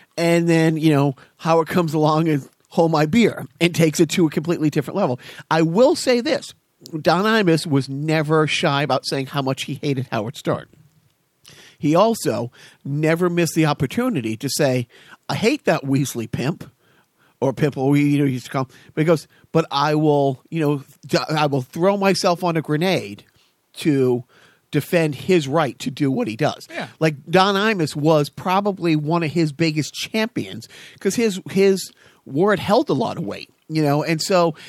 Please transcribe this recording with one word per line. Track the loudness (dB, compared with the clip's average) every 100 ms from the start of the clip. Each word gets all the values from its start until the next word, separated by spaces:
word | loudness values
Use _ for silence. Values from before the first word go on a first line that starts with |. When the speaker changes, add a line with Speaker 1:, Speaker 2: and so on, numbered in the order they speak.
| _ -2
Speaker 1:
And | 2 2 2
then, | 2 2 2
you | 2
know, | 4 2 -2 -12 _
Howard | 0 0 2
comes | 0 0
along | 2 2 2 2
and, | -2 -4 _ _
"Hold | 2 2
my | 2
beer," | 2 2 2 0 -10 -2
and | 0
takes | 2 2 4
it | 2
to | 2 0
a |
completely | 0 -4 -2 0
different | -2 -4 -2
level. | -2 -2 -10 -12 -2
I | 2
will | 2 4 4 4
say | 0 0
this. | 0 -4 -6 -20 _ _ -12 -4
Don | 0 2
Imus | 2 2 4 2 2
was | -2 -2
never | -4 -2 0 2 2 2
shy | 0 0 0
about | 0 -2 -2
saying | -6 -4
how | -4
much | -4 -4
he | -6 -6
hated | -4 -4 -4
Howard | -4 -6 -6
Stern. | -4 -6 -8 _ _ _ _ _ _ _ -20 -20 -20 -4
He | 0 4
also | 2 0 -2 -4 -6 -12 -20 _
never | -8 -2 0 2 0
missed | 0 0 2
the | 0
opportunity | 0 -2 -2 -2 -2 -4 -4
to | -4
say, | 0 0 0 -4 -12 -20 -16 -8
"I |
hate | -2 0 0
that | 0 -2
Weasley | 0 0 -2 -6 -6
pimp," | -4 -4 -4 -10 _ _ _ _ _ _ -4
or | -4
pimp, | 0 -2 0
or | 2
we, | 2
you | 4 2
know, |
used | 0 -2 -6
to |
call | -6 -6
him. | -10 -10
But | -2
he | 2
goes, | 0 -2 _ _
"But | -2 0
I | 0 0 2
will, | 2 2 2 -2 -8
you | -4
know, | -2 -2 -6 _
d-, | -4 -2 -2
I | -2 0
will | -2
throw | -4 -2 0 2
myself | 0 2 0 0
on | -2 -2
a |
grenade | -2 -2 0 -2 -4 -14 -20 _ _ _ _ -4
to | 0 2 2 0 -4 _ _ _ _
defend | -4 0 0 0
his | -2 0 0 2
right | 0 -2 -4
to | -8
do | -2 -2
what | -2 -4
he | -2
does." | -4 -4 -10
Speaker 2:
Yeah. | -12 -12 -2
Speaker 1:
Like, | -2 -2 0
Don | 2 4
Imus | 2 0 0 -2
was | 0 2 2 0
probably | -4 -2 0 -2 -2 0 0
one | 0 -2
of | -2
his | -2 -2
biggest | -2 -2 -2 -6
champions | -8 -6 -4 -4 -6 -8 -10 -16 -20 -20 -8
'cause | -4
his, | 0 -2 -2 -4
his | 2 4 2 -4 _ _ _ -8
word | 0 0 0
held | 2 0 2
a |
lot | -2 -2 -6
of |
weight, | -8 -10 -14 _ -6
you | 0
know, | 2 0
and | 0 -2
so, | 0 2 2 -2